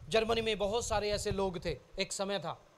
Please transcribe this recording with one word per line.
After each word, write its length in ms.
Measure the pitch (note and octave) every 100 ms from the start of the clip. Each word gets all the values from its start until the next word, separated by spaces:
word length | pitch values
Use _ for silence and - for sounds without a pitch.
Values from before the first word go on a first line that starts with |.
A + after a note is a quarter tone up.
| -
जर्मनी 320 | G#3 A3 A3+
में 180 | A3 G#3
बहुत 280 | G3 A#3 A#3
सारे 240 | G#3+ G#3
ऐसे 200 | G#3 G#3
लोग 340 | G3 G3 F3
थे, 140 | F3 C#3+ - -
एक 140 | F#3+
समय 260 | - G3 G3
था, 200 | D#3+ B2+ -